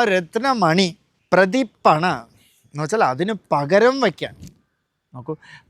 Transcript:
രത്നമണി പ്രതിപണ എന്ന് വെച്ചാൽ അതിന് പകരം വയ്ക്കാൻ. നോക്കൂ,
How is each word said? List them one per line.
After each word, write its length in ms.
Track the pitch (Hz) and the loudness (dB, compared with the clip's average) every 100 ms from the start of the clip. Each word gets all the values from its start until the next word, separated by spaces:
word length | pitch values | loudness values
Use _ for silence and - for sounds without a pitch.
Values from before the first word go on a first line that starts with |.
| 233 | 4
രത്നമണി 760 | 185 170 226 269 254 175 170 185 - _ _ _ | 0 -2 -4 -2 0 2 2 0 -4 _ _ _
പ്രതിപണ 720 | 175 190 247 247 _ - 156 180 135 117 _ _ _ _ | 2 2 2 -4 _ 2 2 0 -4 -10 _ _ _ _
എന്ന് 120 | 143 | -10
വെച്ചാൽ 200 | 151 220 165 | -6 0 0
അതിന് 200 | 131 202 220 - | 0 -4 -6 -4
പകരം 420 | 151 143 190 233 269 | -4 2 4 4 2
വയ്ക്കാൻ. 300 | 233 147 123 - - _ _ _ _ _ _ | -2 -4 -12 -14 -20 _ _ _ _ _ _
നോക്കൂ, 200 | 127 123 156 - - | -18 -14 -14 -14 -20